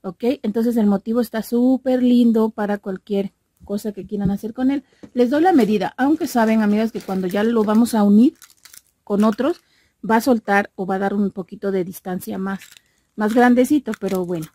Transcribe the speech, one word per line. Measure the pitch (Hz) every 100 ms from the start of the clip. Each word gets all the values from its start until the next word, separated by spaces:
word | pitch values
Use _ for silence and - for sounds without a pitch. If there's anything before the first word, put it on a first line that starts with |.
¿Ok? | 196 180 240 285
Entonces | 214 226 233 240
el | 208
motivo | 196 226 233
está | 226 226
súper | - 240 247 254 262 254
lindo | 247 240 233 226 220
para | 220 202 208
cualquier | 208 190 - 202 196 _ _ _
cosa | - 208 214
que | 208 190
quieran | 208 196
hacer | 202 220
con | 233 262
él. | 285 _ _ -
Les | 247 240
doy | 285
la | 359
medida, | 330 202 214 185 -
aunque | 269 311 269
saben, | 240 220 220
amigas, | 208 208 220
que | 208
cuando | - 190 185
ya | 196 220
lo | 233
vamos | 214 214 233 220
a |
unir | 208 208 262 _ - _ - - _ _ _
con | 202
otros, | 220 214 262 349 _ _ _ _ 190
va | 226
a |
soltar | 269 233 - 202 202 -
o | 185
va | 190
a |
dar | 196
un | 202 196
poquito | 196 175 196 196
de | 190 180
distancia | 185 190 185 - 196
más, | 190 196 - - _ _ _ -
más | 214
grandecito, | 233 247 247 254 294 240 220
pero | 196 190 175
bueno | 175 160